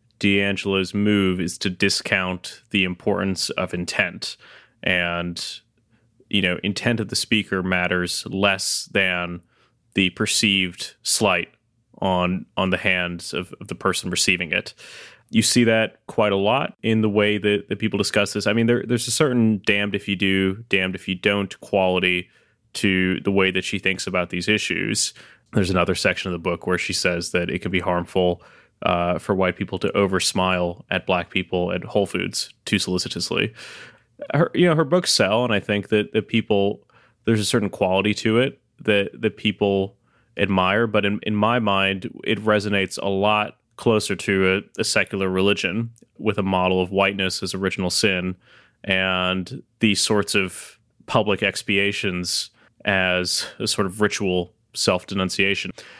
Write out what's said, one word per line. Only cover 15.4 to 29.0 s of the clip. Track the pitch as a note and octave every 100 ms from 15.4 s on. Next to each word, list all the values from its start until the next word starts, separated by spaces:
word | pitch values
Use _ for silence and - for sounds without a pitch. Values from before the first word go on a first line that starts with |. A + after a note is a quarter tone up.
see | A2 B2
that | A2+ A2+ A2 - -
quite | - G#2
a | G2
lot | G2+ C3 D#3 -
in | A#2 A2
the | G#2+
way | G2+ G#2 G#2
that, | G#2 G#2 -
that | G#2
people | G#2+ G#2
discuss | G2+ G#2+ G2+
this. | G#2 G2+
I |
mean, | A2+ A2+
there, | A#2+ -
there's | A#2 -
a |
certain | - D3+ B2 A2+ G#2 -
damned | G2+ G#2
if | G2 -
you | F#2
do, | G2 F#2+ F#2+ G2+ A#2
damned | G2 F#2
if | F#2 -
you |
don't | F#2 G#2 G2+ G2 -
quality | - G2+ F#2 F#2 F2+ F2+ F2 _ _ _ _
to | - G2+ F#2 F#2 F2+
the | G2+
way | G2 F#2+
that | F#2
she | - G2
thinks | G2 F#2 -
about | F#2 F2
these | F2+ F2+
issues. | G#2+ - E2+ G#2 A2 - - - - _
There's | G#2+ F2+
another | F2+ F2
section | F2+ G2 F2 F#2+
of |
the | F2
book | F2 E2+ -
where | F2+
she | -
says | F2 F#2 F2 E2+
that | F2+ F2
it | F2+
can | F#2
be | F2+
harmful, | F2+ F2 F2 F#2+ F2+ F2 - - _ _
uh, | - F2